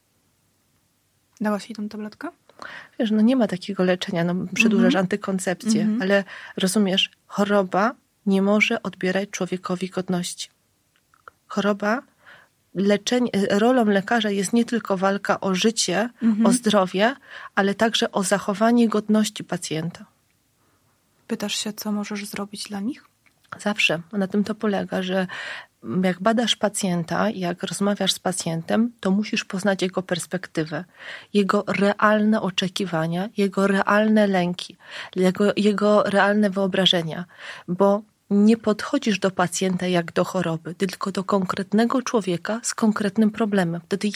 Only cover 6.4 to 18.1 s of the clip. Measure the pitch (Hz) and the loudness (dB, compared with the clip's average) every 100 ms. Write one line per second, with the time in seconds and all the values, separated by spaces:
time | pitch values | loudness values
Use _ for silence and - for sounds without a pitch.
6.4 | - - 185 220 196 190 - _ _ - | -14 -4 0 2 2 2 -2 _ _ -2
7.4 | 202 202 185 180 214 285 _ _ 202 196 | 2 2 2 0 0 -2 _ _ 0 2
8.4 | 196 208 - 233 196 180 185 190 196 - | 4 2 2 -2 -6 -4 -2 -2 -4 -6
9.4 | 180 185 - 180 185 185 185 180 180 - | -6 -6 -4 -6 -4 -6 -4 -4 -4 -10
10.4 | - _ _ _ _ _ _ _ - - | -14 _ _ _ _ _ _ _ -20 -20
11.4 | _ - 196 202 208 240 - _ - - | _ -2 0 0 -2 -4 -6 _ -20 -20
12.4 | _ _ _ 175 196 202 202 247 240 196 | _ _ _ -2 2 2 2 0 0 -2
13.4 | 196 202 226 262 214 196 190 233 214 196 | 0 2 4 4 4 2 2 0 0 -2
14.4 | 190 233 233 233 - 190 190 196 - 185 | 0 0 2 -2 -2 0 0 0 0 -2
15.4 | 196 185 214 226 - 175 240 - 233 214 | 0 0 0 0 0 0 -2 0 0 4
16.4 | 226 247 214 208 185 185 220 277 - - | 4 4 2 2 2 2 0 0 -10 -20
17.4 | - - 196 196 226 - 226 | -6 0 0 2 0 2 -2